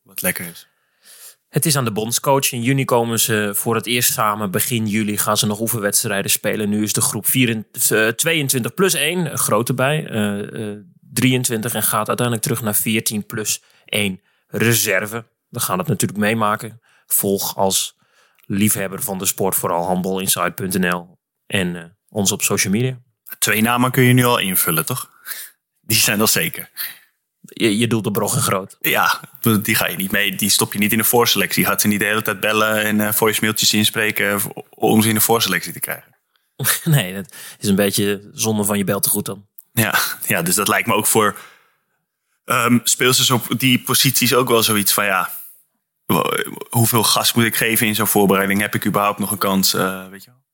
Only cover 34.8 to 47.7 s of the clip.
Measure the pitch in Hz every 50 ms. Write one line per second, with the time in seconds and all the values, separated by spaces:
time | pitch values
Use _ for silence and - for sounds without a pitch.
34.8 | 117 110 110 110 107 113 110 107 - - 117 113 - 92 90 87 - 87 80 76
35.8 | - - 78 - - _ _ _ _ _ _ _ _ _ _ - 139 - - -
36.8 | - 170 151 139 98 90 95 98 92 - - - - - - _ - 104 98 95
37.8 | 101 101 - - 101 101 101 95 101 - - - 110 110 110 104 101 101 104 101
38.8 | 98 92 101 98 - - - 104 101 - 98 98 101 _ _ - - _ _ 117
39.8 | 110 98 - - - - - - - - 110 90 85 87 90 107 101 101 107 98
40.8 | 98 117 101 104 107 - - 113 104 104 98 - - - - _ _ _ _ _
41.8 | _ _ _ _ _ _ _ _ _ _ _ _ _ - 123 127 117 120 120 117
42.8 | - - - - 135 123 135 - 123 - 127 117 - - - 113 - 131 127 120
43.8 | - - 127 - - 135 123 - 123 117 139 120 131 120 117 113 110 117 110 104
44.8 | 98 - - - 101 101 98 92 85 - - - - - - _ _ _ _ _
45.8 | _ _ _ _ _ - - 78 - - - - - - - - - - - 120
46.8 | 117 110 120 117 104 - - 117 110 - - 117 117 110 - - 127 113